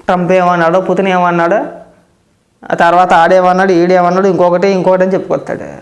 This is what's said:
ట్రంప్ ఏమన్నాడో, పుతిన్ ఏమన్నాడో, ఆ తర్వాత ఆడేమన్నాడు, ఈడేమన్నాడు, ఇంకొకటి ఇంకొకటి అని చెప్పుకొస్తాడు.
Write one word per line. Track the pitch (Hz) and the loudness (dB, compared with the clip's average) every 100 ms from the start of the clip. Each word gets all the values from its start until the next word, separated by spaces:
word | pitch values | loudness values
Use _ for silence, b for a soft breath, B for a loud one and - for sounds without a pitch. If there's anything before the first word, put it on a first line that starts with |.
| - | -4
ట్రంప్ | 180 175 | -2 0
ఏమన్నాడో, | 185 175 175 165 185 | 0 2 0 0 0
పుతిన్ | 185 185 190 | -2 -2 -2
ఏమన్నాడో, | 180 175 175 170 220 294 - - _ _ _ _ _ _ _ - | 0 0 0 0 -2 -4 -14 -20 _ _ _ _ _ _ _ -8
ఆ | |
తర్వాత | 175 170 175 180 | -2 2 2 2
ఆడేమన్నాడు, | 180 170 185 180 185 196 | 2 4 2 2 2 2
ఈడేమన్నాడు, | 170 175 180 175 185 196 | 2 2 2 2 0 0
ఇంకొకటి | 170 180 175 196 | 0 0 0 0
ఇంకొకటి | 190 175 185 | 0 0 0
అని | 185 | 0
చెప్పుకొస్తాడు. | 185 - 151 - - - - | -2 -4 -6 -6 -12 -12 -18